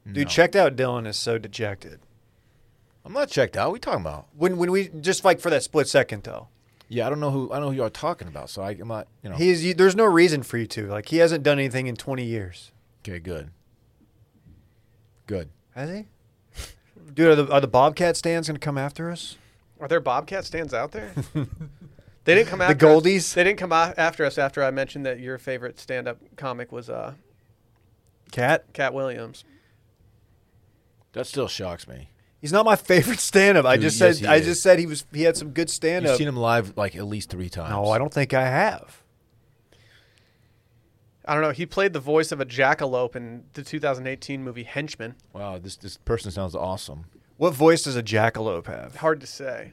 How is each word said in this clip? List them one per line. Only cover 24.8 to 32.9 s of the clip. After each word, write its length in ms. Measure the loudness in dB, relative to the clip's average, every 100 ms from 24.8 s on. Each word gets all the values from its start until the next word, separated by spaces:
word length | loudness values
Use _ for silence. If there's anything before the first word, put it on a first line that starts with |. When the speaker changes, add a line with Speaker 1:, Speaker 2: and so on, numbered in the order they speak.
| -6 -6 -8
Speaker 3:
that 140 | -6
your 180 | -10 -10
favorite 400 | -8 -8 -10 -12
stand-up 400 | -10 -8 -8 -10 _ -12
comic 360 | -10 -8 -10
was, 180 | -14 -10
uh, 240 | -10 -10 -14 _ _ _ _ _ _ _ _ _ _ _
Speaker 1:
Cat? 320 | -2 0 0 -2
Speaker 3:
Cat 200 | -6 -4
Williams. 520 | -4 -6 -8 -14 -18 _ _ _ _ _ _ _ _ _ _ _ _ _ _ _ _ _
Speaker 2:
That 160 | -12 -8
still 180 | -6 -6
shocks 400 | -6 -8 -10 -14
me. 220 | -20 -20 _ _ _
Speaker 1:
He's 100 | 0
not 120 | 2
my 100 | 4
favorite 460 | 4 4